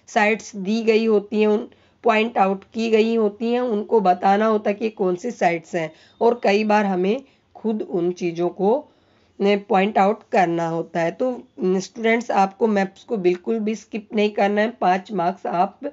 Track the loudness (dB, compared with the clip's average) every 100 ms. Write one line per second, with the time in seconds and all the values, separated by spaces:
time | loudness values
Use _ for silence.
0 | _ 0 2 0 -6 -10 -4 -2 2 2
1 | 4 0 0 0 2 2 -2 _ _ _
2 | 0 2 0 2 0 0 -8 -6 0 2
3 | 2 2 0 -2 -2 -2 -2 -4 0 2
4 | 2 2 2 2 2 0 -2 -4 -4 -2
5 | -2 -2 -6 -2 0 0 -4 -6 -6 -10
6 | _ 0 0 2 2 2 2 2 2 0
7 | 0 -2 -6 _ _ -8 -6 -4 -4 -2
8 | -2 -2 -6 -2 -4 -2 0 0 -4 _
9 | _ _ _ -4 0 0 0 0 2 2
10 | 2 0 -2 0 2 0 -2 -4 -6 -4
11 | -4 -2 -4 -6 -12 -6 -2 -2 -4 -4
12 | 0 0 0 0 0 0 0 0 -2 -6
13 | -8 -2 0 0 -2 -4 -4 -6 -8 -12
14 | -6 -2 -2 0 0 0 -2 0 0 0
15 | -2 -4 -4 -4 -6 -2 -2 -4 -14